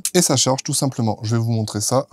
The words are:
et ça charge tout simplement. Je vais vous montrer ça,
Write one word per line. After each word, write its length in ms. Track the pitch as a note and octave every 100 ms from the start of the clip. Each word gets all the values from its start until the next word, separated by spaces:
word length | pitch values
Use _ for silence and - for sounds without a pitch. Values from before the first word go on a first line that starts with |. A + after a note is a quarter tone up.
| - F#3
et 80 |
ça 120 | F3 C3+
charge 280 | C3 C3+
tout 100 | -
simplement. 460 | C#3 C#3 - A2+ -
Je 140 | A2 A#2
vais 60 |
vous 100 | A2+
montrer 300 | A2+ G#2+ G#2
ça, 260 | - B2+ -